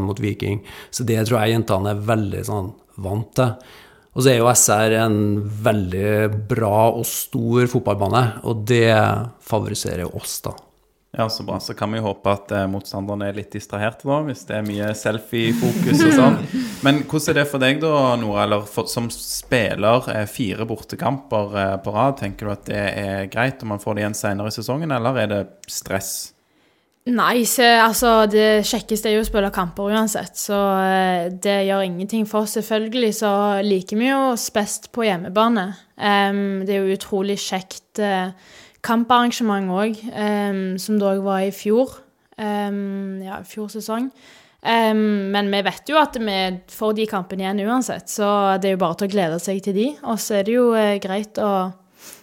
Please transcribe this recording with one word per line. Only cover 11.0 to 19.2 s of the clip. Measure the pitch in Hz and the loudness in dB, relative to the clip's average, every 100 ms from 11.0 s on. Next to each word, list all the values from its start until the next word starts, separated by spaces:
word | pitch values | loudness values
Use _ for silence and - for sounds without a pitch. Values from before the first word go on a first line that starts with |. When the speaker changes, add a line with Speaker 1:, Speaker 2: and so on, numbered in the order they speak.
| _ | _
Speaker 2:
Ja, | - 113 | -4 -4
så | - | -4
bra. | 101 90 | -6 -6
Så | - 113 | -6 -6
kan | 104 | -4
vi | 110 | -4
håpe | 107 98 95 | -4 -2 0
at, | 101 - | -2 -2
eh, | 104 95 | -2 -2
motstanderne | 98 - 101 98 101 101 | -4 -8 -8 -6 -4 -4
er | |
litt | 101 98 | -6 -8
distraherte | 104 - 101 107 113 139 | -12 -8 -4 -4 -4 -2
da, | 147 | -2
hvis | 151 123 - | -2 -8 -6
det | 107 | -6
er | |
mye | 107 101 104 | -4 -4 -4
selfie-fokus | 107 107 104 - 117 113 117 123 - - 294 330 | -4 -4 -4 -4 -2 0 0 0 0 2 4 6
og | |
sånn. | 277 247 226 - 254 | 6 6 4 0 -4
Speaker 3:
<laughs> | 240 202 | -6 -2
Speaker 2:
Men | 143 147 - | 2 2 0
hvordan | 156 160 | -2 0
er | |
det | 147 143 | 0 0
for | 139 | 2
deg | 131 147 | 2 2
da, | 160 147 131 120 | 2 2 2 2
Nora? | 110 101 | 0 0
Eller | 104 104 | 2 0
for, | 107 - - | -2 -4 -4
som | - 117 | -2 -4
spiller, | - | -6